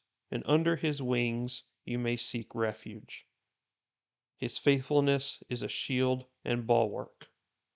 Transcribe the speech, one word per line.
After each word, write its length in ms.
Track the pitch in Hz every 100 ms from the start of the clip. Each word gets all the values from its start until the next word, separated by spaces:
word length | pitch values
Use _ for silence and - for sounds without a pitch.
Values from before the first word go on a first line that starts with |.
| _ _ -
and 140 | 120 -
under 300 | 156 165 165
his 260 | 160 139
wings 640 | 127 123 120 117 123 - _ _ -
you 120 | 123
may 200 | 120 120
seek 360 | - 120 110
refuge. 720 | 113 110 104 - 110 127 - _ _ _ _ _ _ _ _ _ _ _ -
His 200 | 120 -
faithfulness 880 | 147 139 131 147 143 139 - - -
is 120 | 117
a 60 | 110
shield 580 | - - 127 127 131 - _ -
and 220 | 120 113
bulwark. 600 | 117 110 104 - - - _ _ _ _